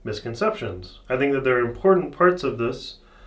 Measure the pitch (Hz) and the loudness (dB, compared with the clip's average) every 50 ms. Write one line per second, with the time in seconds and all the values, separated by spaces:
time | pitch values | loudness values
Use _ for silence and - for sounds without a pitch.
0 | - 113 104 - - 120 113 - - - - - - 85 87 90 - - - - | -10 -10 -8 -8 -8 -8 -4 -2 -2 -2 -2 -4 -6 -8 -10 -10 -14 -16 -20 -16
1 | - - 127 127 139 139 139 135 127 131 127 120 120 117 - - - 190 190 175 | -8 -4 -2 0 0 2 0 2 2 2 2 2 2 -2 -2 2 4 4 6 4
2 | 147 - - - 175 180 180 - 143 131 117 113 117 120 - - - - - - | 4 -2 0 4 4 4 4 2 -2 -4 -4 -2 -4 -4 -4 -6 -12 -16 -18 -20
3 | - - - - - | -20 -20 -20 -20 -20